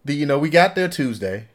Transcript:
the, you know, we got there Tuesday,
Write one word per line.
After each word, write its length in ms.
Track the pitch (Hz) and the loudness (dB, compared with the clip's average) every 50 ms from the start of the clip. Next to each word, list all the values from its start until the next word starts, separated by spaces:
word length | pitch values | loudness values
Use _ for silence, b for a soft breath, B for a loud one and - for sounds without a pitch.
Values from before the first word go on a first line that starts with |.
| - | -8
the, 80 | 143 143 | -6 -4
you 120 | 147 151 | -2 0
know, 140 | 143 139 139 | 0 0 0
we 100 | 156 156 | 0 2
got 260 | 175 170 180 190 175 | 4 4 4 4 2
there 120 | 185 180 | -2 -4
Tuesday, 600 | 175 175 - 139 123 110 95 98 95 95 107 110 - | -2 -2 -2 -2 -2 -4 -4 -6 -6 -6 -8 -10 -14